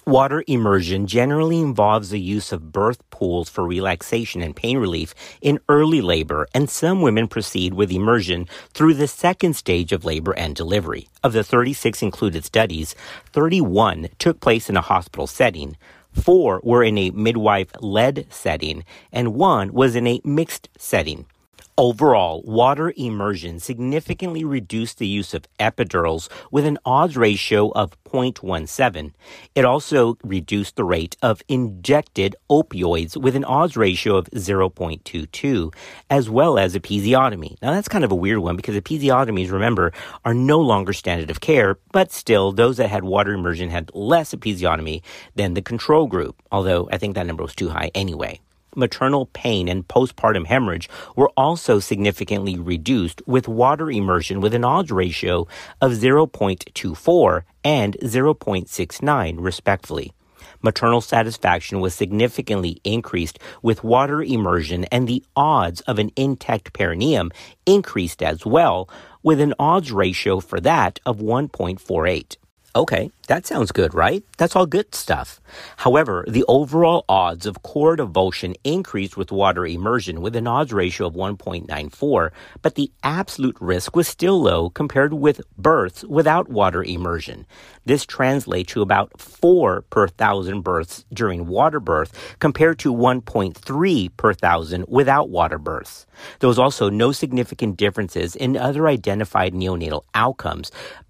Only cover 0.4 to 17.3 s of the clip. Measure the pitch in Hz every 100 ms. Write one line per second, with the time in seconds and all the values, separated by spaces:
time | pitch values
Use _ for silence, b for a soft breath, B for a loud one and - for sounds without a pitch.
0.4 | - 127 110 98 85 95 98 113 127 151
1.4 | 160 165 151 107 104 107 98 104 92 104
2.4 | - 87 78 98 107 123 _ - 92 87
3.4 | 85 - 87 90 95 85 - 117 113 87
4.4 | 82 - 113 131 98 82 80 B B B
5.4 | 143 151 - 147 156 160 92 82 76 76
6.4 | 76 131 143 - 160 190 147 107 113 -
7.4 | 87 95 90 92 101 92 104 117 90 87
8.4 | 87 B B - 156 143 143 - 175 185
9.4 | 175 151 - 90 85 92 85 78 82 -
10.4 | 82 71 82 101 85 60 - _ 135 113
11.4 | 101 123 123 143 120 - 107 - 104 80
12.4 | - 110 110 80 78 - B B B 147
13.4 | 160 185 120 95 110 82 80 - - 165
14.4 | 135 113 - 98 - 95 87 - 69 -
15.4 | 123 78 71 80 b b b - - 180
16.4 | 135 92 120 120 113 104 92 90 110